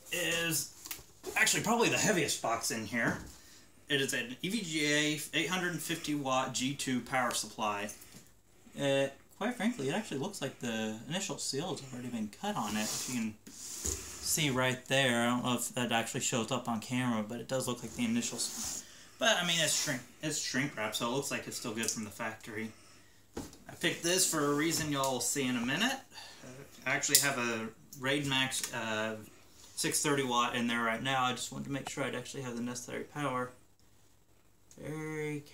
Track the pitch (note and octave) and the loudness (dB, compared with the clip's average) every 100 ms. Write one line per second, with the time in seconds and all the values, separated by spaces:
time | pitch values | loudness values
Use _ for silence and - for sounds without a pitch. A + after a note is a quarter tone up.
0 | - F3 E3 E3+ E3+ D3+ - - - - | -8 -2 0 2 2 0 -2 -8 -12 -12
1 | - - - G#3 G#3+ D#3 F#3+ A#3 F3+ B2 | -14 -14 -2 2 4 4 4 4 4 4
2 | D#3+ F#3 - - A2 A#2 - A2+ G#2 A#2 | 4 4 2 0 0 0 0 -2 -2 0
3 | C3+ - - - - - - - - C#3 | 0 0 -6 -16 -20 -20 -20 -12 -2 0
4 | C3 B2+ A#2 B2+ F3 A3 E3+ D#3 D3 D3 | 0 -2 -4 -6 -4 -2 -2 0 4 4
5 | D3+ D3+ - D3 E3 F#3 F3 E3 - E3 | 2 0 -2 -2 0 0 0 -2 -4 -4
6 | - D3 C3+ C3 B2+ - C3 C#3 C3+ B2+ | -2 -2 2 2 2 0 -2 -2 0 -2
7 | A#2 C3 A#2+ - G#2+ - G#2+ G2+ G#2+ - | 0 0 0 0 -4 -2 -2 -2 -4 -8
8 | - - - - - - - - C#3 C#3 | -16 -20 -20 -20 -20 -20 -14 -2 2 4
9 | C#3 - - - G#3 B3 G#3 B3 C3+ F#3+ | 2 -2 -16 -4 -4 0 0 0 0 -2
10 | - C#3+ C3+ - C3+ - A#2+ A2 A2 A2 | -2 -4 -4 -4 -6 -4 -4 -2 -2 -4
11 | A#2+ F3+ G#3 C#3 - C3+ - - C3 B2+ | -4 -4 -4 -4 -2 -2 -2 -4 -6 -8
12 | B2 A#2 G#2 - G#3 F3+ G#2+ G#2+ G#2+ - | -4 -4 -4 -4 -4 -2 0 0 0 -2
13 | - B2 A2 G#2 - - - - - - | -2 0 -2 -4 -14 -14 -12 -4 -2 -2
14 | - - - - D3 B2+ B2+ B2 - C3+ | -6 -6 0 2 4 4 4 2 2 4
15 | C3+ A#2 A#2+ B2 B2+ A#2+ - B2+ A#2+ A#2 | 6 6 4 4 2 0 0 0 2 2
16 | A2 C3+ - B2+ A2 B2+ A#2+ A2+ - B2+ | 2 0 0 0 2 0 0 -2 0 0
17 | B2+ A2 G#2 A#2+ C#3 C3 B2+ A#2+ A2+ - | 2 0 -2 -6 -2 0 0 -4 -4 -2
18 | A#2 A#2 - A#2+ - - - - - - | 2 2 2 -2 -4 -4 -6 -6 -10 -18
19 | - - A3 F#3+ F3 E3+ D3 - D3+ B2+ | -14 0 4 4 4 2 4 2 2 -2
20 | - - D#3 D3+ - C3 C#3+ A2+ G#2+ - | -4 -6 -4 -2 -2 0 0 -2 -2 0
21 | A#2+ C3+ C#3 A#2 A2+ - B2 A2 A2+ A#2 | 0 0 0 -4 -4 -6 -4 -2 0 -2
22 | G#2+ - A2 G#2+ - G#2+ A2 - - - | -4 -6 -6 -6 -8 -6 -6 -8 -20 -20
23 | - - - - - - - - E3+ C#3 | -20 -20 -14 -12 -12 -14 -16 -2 -2 0
24 | E3+ F#3 - D#3+ C#3+ D3 E3 D#3 D#3 C#3 | 2 4 4 4 4 4 2 2 0 2
25 | C3+ B2 - C#3+ B2+ B2 A#2+ D#3 B3 B3+ | 2 2 0 0 2 0 0 2 2 0
26 | - - - - C3 C3 - - C3 C#3+ | -8 -16 -16 -16 -16 -16 -18 -8 -2 0
27 | C#3+ C3+ C#3 B2+ A#2+ A#2 A2 - - C#3 | 6 6 6 2 0 0 -4 -8 -16 -4
28 | C3 D3 C#3 C3 C3 - - B2 A2+ G#2+ | 0 2 2 2 2 0 -4 -4 -2 0
29 | A2 G#2+ G#2+ - - - - - D#3+ D3 | -2 -4 -10 -20 -20 -20 -12 -2 0 2
30 | D#3 C#3 B2+ A#2+ A#2+ A#2+ A#2+ A#2 A2+ A2+ | 2 2 4 4 4 2 2 2 2 0
31 | C3 C3+ B2+ B2 - C#3 C3+ C#3 - - | 0 2 2 0 -6 -6 -6 -6 -4 -4
32 | B2 B2 B2 C3+ B2+ A#2 A#2+ B2 - A#2+ | -2 -4 -6 -8 -6 -4 -4 -6 -8 -8
33 | - D3 C#3 B2+ B2 - - _ - - | -8 -4 -2 -2 -4 -8 -20 _ -20 -20
34 | - - _ - - - - - D3 D#3 | -20 -20 _ -20 -20 -20 -20 -12 -8 -6
35 | D#3 D#3 D3+ D3+ D3 | -6 -4 -4 -4 -8